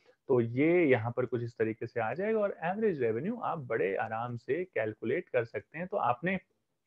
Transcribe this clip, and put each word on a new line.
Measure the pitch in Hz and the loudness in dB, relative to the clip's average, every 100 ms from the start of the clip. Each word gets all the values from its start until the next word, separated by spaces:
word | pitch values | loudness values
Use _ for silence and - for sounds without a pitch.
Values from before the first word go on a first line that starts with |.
| _ _ - | _ _ 2
तो | 127 | 2
ये | 117 120 156 175 160 | 2 2 4 4 6
यहाँ | 120 113 117 | 4 2 -2
पर | 120 | -2
कुछ | 120 | -2
इस | 117 - | -4 -2
तरीके | 113 113 117 | -2 -2 -6
से | 120 | -4
आ | 110 | -4
जाएगा | 147 208 220 | -2 -2 0
और | 202 - | 0 -2
एवरेज | 165 202 226 156 | -4 0 0 2
रेवेन्यू | 117 110 175 240 | 2 0 -2 -4
आप | - 165 | -4 -4
बड़े | 123 117 175 - | -2 0 0 0
आराम | 113 110 120 120 | -2 -4 -4 -6
से | - 151 | -4 -2
कैलकुलेट | 185 - 110 107 117 151 - | -2 -2 -2 -4 -2 -2 0
कर | 127 | 0
सकते | 117 107 - 151 | 0 -6 -10 -10
हैं। | 180 | -6
तो | - | -2
आपने | 123 123 175 185 _ _ _ _ | -2 -2 -4 -4 _ _ _ _